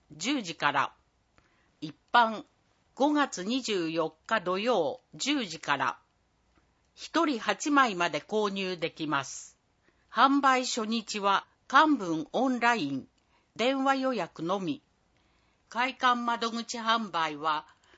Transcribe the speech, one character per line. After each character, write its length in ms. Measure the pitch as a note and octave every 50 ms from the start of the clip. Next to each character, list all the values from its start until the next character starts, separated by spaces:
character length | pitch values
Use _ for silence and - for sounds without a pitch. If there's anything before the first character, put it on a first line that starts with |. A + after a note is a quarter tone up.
| _ -
十 300 | C#3+ - F3 B3 D4+ C4
時 140 | G3+ E3 D#3
か 160 | - D#3 C#3+
ら。 220 | C#3 C#3 B2+ - - _ _ _ _ _ _ _ _ _ _ _ _ _ _ _ _ _
一 140 | D#3 D#3+ - _ _ _ -
般、 320 | A#3+ A#3 A3 A3 F#3+ - _ _ _ _ _ _ _ _ _ _
五 180 | - C4 D4+
月 320 | D4 D4 C#4 C#4 - F#3 F3+
二 180 | G#3 B3 C4+
十 280 | A3+ A3+ G#3 F#3 E3 D#3+
四 260 | D#3+ E3 D#3+ D#3+ - _ _
日 120 | - A3+ A3
土 180 | E3+ F3+ F#3 G3
曜、 420 | G#3+ B3+ A#3+ F#3 D#3 C3 - - _ _ -
十 300 | D3+ - C4 D4+ C#4 A3+
時 140 | E3+ D#3+ D#3+
か 180 | - D3+ C#3+
ら。 200 | C3+ C3 C#3 - - _ _ _ _ _ _ _ _ _ _ _ _ _ _ _ _ _ _ _
一 320 | - - - - D#4 E4
人 140 | D#4 C4 G#3+
八 320 | - G#3+ G3+ - - D#4
枚 240 | C#4+ C#4 C4 A#3 F#3+
ま 160 | F3 F3 E3+
で 100 | D3+ D3+
購 280 | - - G#3+ G#3+ G#3 G3+
入 280 | G3 G3 F#3+ F#3 F#3
で 140 | E3 E3 D#3+
き 160 | - - D#3+
ま 160 | D3 D3+ C#3 C3+
す。 340 | - - - - - - _ _ _ _ _ _ _ _ _ _ _ -
販 280 | A3 B3 C4+ C#4 C#4+
売 240 | C4+ C4+ C4 B3+ B3+
初 200 | A#3+ - A#3+ G#3+
日 340 | G#3+ A3+ A#3 G3+ - - G#3
は、 280 | G3 G3+ G3 - - - _ _ _
漢 200 | - - C#4 D#4
文 400 | D#4 D4 A3 G3 E3+ D#3+ D#3+ - -
オ 160 | - F#3+ B3+
ン 120 | C4+ B3+ A#3
ラ 160 | A#3+ A#3+ A#3+
イ 160 | A3+ D3+ C#3
ン、 160 | C#3 C4 - - _ _ _ _ _ _ _ _ _
電 280 | - A3+ B3+ C#4 C4+ C4+
話 120 | C4+ C4+
予 180 | C4+ C4 C4 B3+
約 300 | G#3 E3 - - - D#3
の 160 | F3 G3 G3+
み。 240 | F#3+ D#3+ C3+ - - _ _ _ _ _ _ _ _ _ _ _ _ _ _ _ _
会 280 | _ - A3+ B3+ C4 B3+
館 200 | - C4 B3 B3
窓 360 | A#3+ A#3+ A#3+ A#3 A3+ A#3 A#3
口 280 | A3 A#3 A3+ - - A#3
販 320 | A3 A3+ A3+ A#3 A3 F#3
売 260 | E3+ E3+ D#3+ D#3 D3+
は、 280 | C#3+ D3+ D#3+ D3+ D#3 - - - _ _ _ -